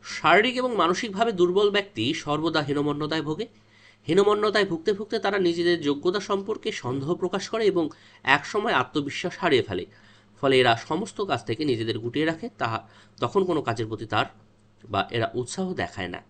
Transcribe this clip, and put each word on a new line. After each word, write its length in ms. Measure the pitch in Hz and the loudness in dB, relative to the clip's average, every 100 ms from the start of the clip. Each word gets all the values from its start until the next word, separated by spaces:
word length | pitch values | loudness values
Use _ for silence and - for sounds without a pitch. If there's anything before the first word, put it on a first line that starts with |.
| - | -12
শারীরিক 500 | - - 175 233 247 | -2 6 6 6 0
এবং 140 | 254 220 | -2 2
মানসিকভাবে 560 | 170 180 233 190 233 | 2 2 -2 0 0
দুর্বল 380 | 190 175 180 208 | 4 2 4 2
ব্যক্তি 320 | 202 202 - 113 | 2 -2 -4 -2
সর্বদা 480 | 147 - 147 165 160 | -2 -2 -2 0 -2
হীনমন্যতায় 600 | 143 143 147 147 151 160 | 0 0 0 -2 -4 -4
ভোগে। 240 | 151 156 220 - _ _ - _ - | -4 -6 -8 -12 _ _ -20 _ 0
হীনমন্যতায় 580 | 170 202 208 214 208 196 | 4 4 4 2 2 0
ভুগতে 260 | 160 - | 0 -2
ভুগতে 240 | 196 214 220 | -2 -2 -2
তারা 180 | 202 202 | -2 2
নিজেদের 380 | 175 170 170 170 | 2 2 2 2
যোগ্যতা 380 | 147 143 165 196 | 0 0 0 -2
সম্পর্কে 500 | 196 202 196 214 220 | -2 -4 -2 -6 -6
সন্দেহ 380 | 214 123 135 139 175 | -6 -4 -4 -2 -2
প্রকাশ 280 | 180 196 196 | -2 -4 -4
করে 140 | 220 214 | 0 2
এবং 240 | 175 156 - - - | 2 0 -4 -20 -10
একসময় 500 | - 139 - 214 214 | 2 2 2 -2 0
আত্মবিশ্বাস 600 | 165 127 151 143 - 180 - | 0 0 -2 -4 -4 -6 -2
হারিয়ে 300 | 180 135 104 | 2 4 2
ফেলে। 180 | 92 92 - - - _ - | -4 -6 -16 -20 -20 _ -4
ফলে 120 | 135 131 | 2 6
এরা 140 | 123 117 - | 6 4 0
সমস্ত 300 | 156 214 - | -4 -4 -6
কাজ 180 | 196 135 - | -4 -4 -4
থেকে 200 | 113 151 | -4 -2
নিজেদের 320 | 117 113 107 | 0 -2 -4
গুটিয়ে 260 | 117 131 156 | -4 -2 -2
রাখে, 220 | 160 233 _ | -2 -8 _
তাহা, 220 | 120 113 - - - - | -4 -4 -8 -20 -20 -6
তখন 220 | - 196 185 | -2 0 2
কোনো 160 | 156 | 0
কাজের 260 | 127 117 110 | 0 -4 -4
প্রতি 180 | 107 110 | -6 -2
তার 200 | 107 131 - - _ _ _ | -2 -2 -4 -20 _ _ _
বা 180 | - 101 - | -4 -2 -2
এরা 160 | 120 113 | -2 -2
উৎসাহ 400 | 120 123 - 185 | -2 -6 -4 -6
দেখায় 340 | 185 90 - 92 | -4 -6 -6 -8
না। 120 | 87 - | -8 -14